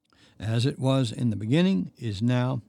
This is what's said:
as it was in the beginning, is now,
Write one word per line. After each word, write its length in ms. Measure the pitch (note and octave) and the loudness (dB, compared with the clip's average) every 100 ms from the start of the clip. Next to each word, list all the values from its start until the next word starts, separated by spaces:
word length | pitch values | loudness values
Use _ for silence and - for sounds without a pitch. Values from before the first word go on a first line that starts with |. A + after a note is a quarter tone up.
| _ _ - _ | _ _ -20 _
as 280 | G2+ A#2 B2+ | -2 0 0
it 120 | D3 | 0
was 340 | C3 C3+ A#2+ | 0 2 0
in 180 | A#2 A#2+ | -2 -2
the 60 | G#2 | -2
beginning, 560 | G#2+ D3+ F#3 F#3 F3+ - | 0 2 4 2 -4 -8
is 240 | A#2 F#2+ | -8 -2
now, 400 | A#2+ B2 B2+ B2+ | 0 2 0 -4